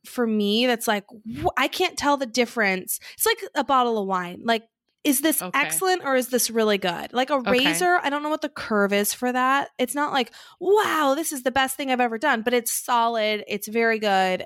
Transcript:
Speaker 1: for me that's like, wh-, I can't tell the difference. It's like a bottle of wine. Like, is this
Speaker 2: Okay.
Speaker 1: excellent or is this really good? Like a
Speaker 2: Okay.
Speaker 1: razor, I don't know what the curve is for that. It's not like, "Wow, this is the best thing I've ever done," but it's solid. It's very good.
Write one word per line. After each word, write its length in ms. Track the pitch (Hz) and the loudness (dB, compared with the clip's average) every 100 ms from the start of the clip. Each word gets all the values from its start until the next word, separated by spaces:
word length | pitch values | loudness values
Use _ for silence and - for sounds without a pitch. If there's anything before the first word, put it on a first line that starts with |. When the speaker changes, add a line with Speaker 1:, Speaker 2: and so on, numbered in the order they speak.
| - | -12
Speaker 1:
for 200 | - 233 | -4 0
me 400 | 214 202 214 254 | 2 2 2 2
that's 220 | 233 - | 2 0
like, 160 | 208 - | -2 -2
wh-, 380 | 214 220 247 339 - | -18 -14 -4 -2 0
I 100 | 285 | -2
can't 300 | - 370 - | 0 -2 0
tell 180 | 285 285 | 0 0
the 80 | 262 | 0
difference. 720 | 226 233 240 202 190 - - - | -2 -2 0 0 0 -4 -10 -10
It's 120 | - 440 | -4 -2
like 180 | 453 392 | -2 -4
a 100 | 294 | -6
bottle 340 | 277 262 240 226 | 0 2 2 0
of 80 | 190 | -2
wine. 340 | 185 175 185 | -2 -4 -8
Like, 200 | 226 226 220 _ _ _ | -2 -2 -2 _ _ _
is 160 | 302 254 | 0 2
this 220 | 330 269 | 2 0
Speaker 2:
Okay. 180 | 185 269 | -2 -2
Speaker 1:
excellent 420 | 302 320 370 359 277 | -2 0 0 0 2
or 100 | 262 | 0
is 120 | 247 | 0
this 220 | 247 - | 0 0
really 280 | 226 214 202 | 0 2 2
good? 340 | 185 165 - | 0 -4 -4
Like 160 | 240 262 | -2 0
a 60 | |
Speaker 2:
Okay. 160 | 285 233 | 0 2
Speaker 1:
razor, 500 | 247 269 330 359 359 | 2 2 2 2 2
I 60 | 285 | 0
don't 140 | 285 | -2
know 80 | 302 | -2
what 100 | 311 | -4
the 80 | 294 | -4
curve 420 | - - 208 202 | -8 -2 2 2
is 180 | 202 208 | 2 0
for 180 | - 247 | -2 -2
that. 380 | 247 254 277 - - | 0 2 0 -2 -4
It's 160 | 254 | -4
not 200 | 285 294 | -2 -2
like, 180 | 269 233 - - - | -2 -4 -8 -20 -8
"Wow, 540 | 349 415 403 320 285 | 2 2 4 2 2
this 160 | 277 320 | 2 -2
is 120 | 285 | -2
the 80 | 254 | -2
best 260 | 269 269 - | 0 0 -2
thing 140 | 277 | -2
I've 80 | 254 | 0
ever 160 | 247 226 | 0 0
done," 240 | 294 240 | 0 0
but 140 | 220 | 2
it's 180 | 247 240 | 0 0
solid. 720 | - - 240 233 226 214 214 - | -6 0 2 2 0 0 -2 -4
It's 220 | 208 214 | -8 -4
very 300 | 226 226 220 | 0 2 2
good. 440 | 214 190 185 185 | 2 2 2 0